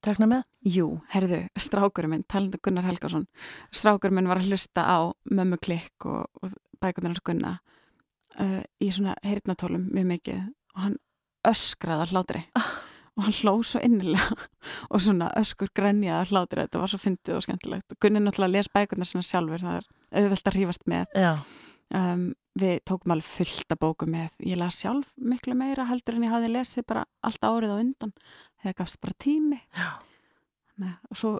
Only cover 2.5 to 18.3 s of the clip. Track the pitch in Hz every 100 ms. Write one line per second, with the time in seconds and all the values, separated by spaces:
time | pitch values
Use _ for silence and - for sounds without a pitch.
2.5 | 185 - 185 180 175 - 170 190 - -
3.5 | - - - 214 202 202 190 185 185 185
4.5 | 196 - - 165 180 170 - - 196 185
5.5 | 175 - 170 - _ 151 - - - 185
6.5 | 196 _ - 190 180 175 175 - 175 -
7.5 | 180 _ _ _ _ _ _ _ - 196
8.5 | 190 - _ 196 185 196 - 202 202 -
9.5 | 180 180 175 185 - 185 175 - 185 190
10.5 | 277 _ 185 190 - _ _ _ _ -
11.5 | 220 - - 175 160 170 185 185 - -
12.5 | - - - - - _ - 202 208 214
13.5 | 202 233 - 240 226 185 180 - - -
14.5 | _ - - - 208 185 185 170 - 220
15.5 | - 202 - 202 202 196 165 185 196 180
16.5 | - - 165 185 190 - 180 - 175 -
17.5 | 180 - 185 - 202 208 214 208